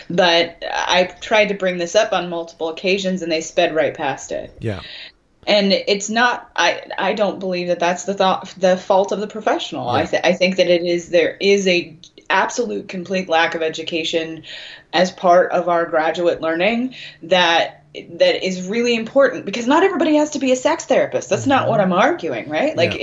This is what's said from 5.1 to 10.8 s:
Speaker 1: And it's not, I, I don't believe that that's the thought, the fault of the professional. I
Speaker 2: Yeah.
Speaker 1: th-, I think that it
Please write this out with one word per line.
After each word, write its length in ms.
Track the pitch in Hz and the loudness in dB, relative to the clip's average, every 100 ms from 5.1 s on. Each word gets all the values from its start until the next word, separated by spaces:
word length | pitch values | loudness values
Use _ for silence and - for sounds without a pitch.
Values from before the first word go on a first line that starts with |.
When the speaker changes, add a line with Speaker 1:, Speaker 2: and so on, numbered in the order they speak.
| _ _ _ - | _ _ _ 0
Speaker 1:
And 280 | 208 196 | 2 4
it's 360 | 185 - 202 208 | 2 0 -2 -2
not, 400 | 226 247 220 - - | 0 0 0 -6 0
I, 280 | 175 - - - | 0 0 -8 -4
I 160 | 196 | -2
don't 260 | 214 196 170 | 0 -2 -2
believe 280 | 190 180 175 | -6 -4 -2
that 120 | 175 | 0
that's 260 | 175 180 - | 0 -2 -4
the 80 | |
thought, 400 | 202 190 - - - | 0 0 0 -6 0
the 200 | 185 185 | 2 2
fault 340 | - 190 196 | 2 2 2
of 80 | 196 | -2
the 80 | 208 | -6
professional. 640 | 220 233 339 - 143 120 | -4 -2 -2 -4 -6 -2
I 120 | 131 | 0
Speaker 2:
Yeah. 40 | 165 | 0
Speaker 1:
th-, 140 | 151 | 0
I 80 | 165 | 2
think 220 | 185 185 190 | 2 0 2
that 120 | 175 | 4
it 160 | 175 | 4